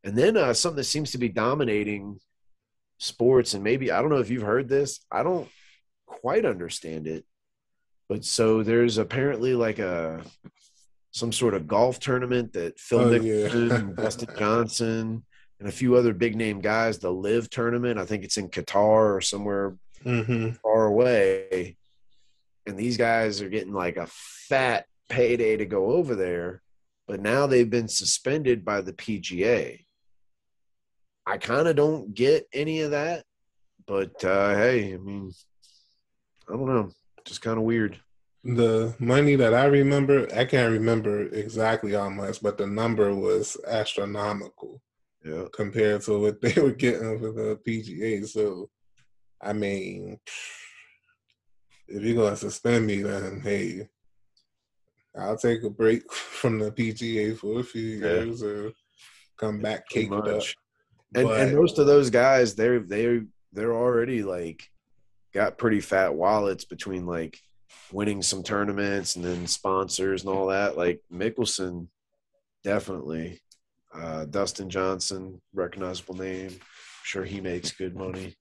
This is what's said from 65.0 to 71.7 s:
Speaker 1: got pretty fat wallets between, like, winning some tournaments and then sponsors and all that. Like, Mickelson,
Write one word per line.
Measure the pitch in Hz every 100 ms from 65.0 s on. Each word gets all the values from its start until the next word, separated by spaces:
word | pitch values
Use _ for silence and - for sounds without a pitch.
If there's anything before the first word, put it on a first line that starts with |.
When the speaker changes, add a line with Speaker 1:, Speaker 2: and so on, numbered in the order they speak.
| _ _ _
Speaker 1:
got | 98 101 -
pretty | 117 107
fat | - 95 95
wallets | 73 92 107 101 90
between, | - 87 101 92 87
like, | 85 82 - _ _ _ - -
winning | 95 104 101
some | 90 98
tournaments | 92 101 104 101 101 98 87 90
and |
then | 87 90 87
sponsors | - 98 95 95 - 95 95
and | 98
all | 95 95
that. | 95 101 73
Like, | 87 87 _
Mickelson, | 87 107 110 110 - 92